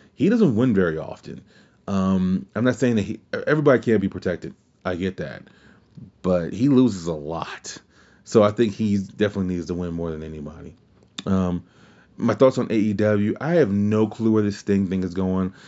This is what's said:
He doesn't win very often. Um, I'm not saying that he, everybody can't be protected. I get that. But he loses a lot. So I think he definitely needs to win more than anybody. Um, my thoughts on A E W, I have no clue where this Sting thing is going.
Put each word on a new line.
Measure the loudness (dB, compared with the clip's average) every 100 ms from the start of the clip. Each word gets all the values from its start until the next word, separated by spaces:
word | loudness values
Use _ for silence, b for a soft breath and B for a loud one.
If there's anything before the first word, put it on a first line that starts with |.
| b
He | -2 0
doesn't | 4 4 4
win | 2
very | 2 0 -2
often. | -8 -14 -16 -18 -20 b b b -4
Um, | -2 2 2 2 -2 -4 -2
I'm |
not | -2 0
saying | 0 0
that |
he, | -2 -6 _ -6 -2
everybody | 2 4 4
can't | 4 2
be | 0
protected. | -4 -4 -6 -8 -16 _ _ -6
I |
get | -4 -4 -6
that. | -10 -12 -18 b b b b -20 -20 -6
But | 0 0 0
he | 0 4
loses | 6 4 2 -6
a |
lot. | -6 -8 -8 -8 -12 -16 -18 -20 b b b
So | 0 4
I | 4
think | 4 0
he | 0 0 0
definitely | -2 -2 -2 -2 -4
needs | -4 -4
to |
win | -6 -6
more | -6 -6
than | -8
anybody. | -10 -12 -14 -14 -18 -20 _ _ _ -10 -2
Um, | 0 0 -4 b b b b b -4
my | -2
thoughts | 4 4 4
on | 0
A |
E | 0 0
W, | 2 2 2 0 -2
I | 0 2
have | 2
no | 2 2 2 0
clue | 0 2
where | 2
this | 2 -2
Sting | -2 0 0
thing | -2
is | -2
going. | -2 -2 0 -2 B